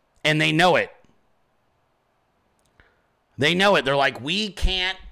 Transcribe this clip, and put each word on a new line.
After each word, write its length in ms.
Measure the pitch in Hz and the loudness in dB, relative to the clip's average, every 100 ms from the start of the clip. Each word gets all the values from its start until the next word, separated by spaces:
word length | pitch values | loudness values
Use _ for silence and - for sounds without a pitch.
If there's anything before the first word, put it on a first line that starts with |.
| _ _ | _ _
And 160 | 147 156 | -2 0
they 120 | 156 | 0
know 240 | 156 180 139 | 2 4 2
it. 140 | 98 - _ _ _ _ _ _ _ _ _ _ _ _ _ _ _ _ _ _ _ _ _ _ _ - | 0 -8 _ _ _ _ _ _ _ _ _ _ _ _ _ _ _ _ _ _ _ _ _ _ _ -4
They 180 | 147 | -2
know 200 | 175 202 180 | 2 2 2
it. 80 | |
They're 120 | 131 139 | 2 0
like, 240 | 135 110 | 0 -2
"We 300 | 127 190 214 | -6 -6 -6
can't 480 | - 185 185 185 185 - | -4 -2 -2 -4 -6 -16